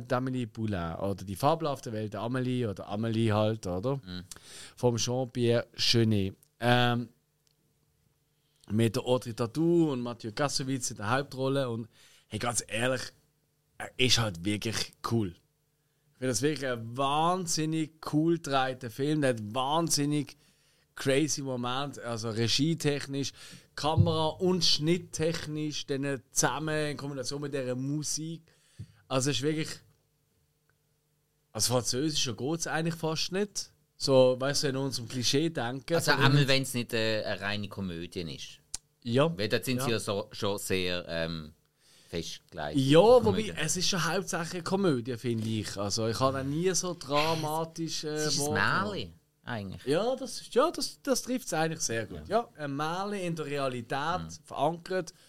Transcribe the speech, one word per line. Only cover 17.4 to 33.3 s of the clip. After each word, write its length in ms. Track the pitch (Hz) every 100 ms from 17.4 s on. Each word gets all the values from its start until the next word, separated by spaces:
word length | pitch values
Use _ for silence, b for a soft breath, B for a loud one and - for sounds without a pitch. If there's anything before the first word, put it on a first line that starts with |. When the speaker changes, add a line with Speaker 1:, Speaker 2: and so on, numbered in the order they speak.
| 170 160 156 160 151 - -
Speaker 1:
cool 240 | 151 160 170
gedrehter 540 | 147 135 131 123 120
Film, 320 | 113 143 156
der 80 | 135
hat 100 | 117 104
wahnsinnig 840 | 123 131 156 165 - 143 151 135 - b b b b b
crazy 480 | - 139 139 151 151
Moment, 560 | 135 127 120 127 143 117
also 320 | 113 117 113
regietechnisch, 1000 | 110 117 - 151 165 147 143 135 139 131 B B B B
Kamera- 640 | - 147 160 170 160 156 156
und 260 | 185 185
schnitttechnisch, 1200 | 165 - 151 180 175 - 160 170 151 151 151 147 -
dann 360 | 135 139 135 -
zusammen 600 | - 151 127 156 156 151
in 40 | 127
Kombination 440 | 143 139 123 143
mit 120 | 143
dieser 200 | 139 127
Musik. 680 | 123 135 151 147 147 156 165 - B B B B B -
Also 220 | 131 131
es 80 | 120
ist 40 |
wirklich, 260 | 143 156 151 - - _ _ _ _ _ _ _ _ _ _ _ _ _ _ _ _
als 140 | 110 104
Französischer 680 | 123 107 123 160 147 131
geht's 320 | 104 127 165 156
eigentlich 280 | 147 165
fast 380 | 165 156 160 -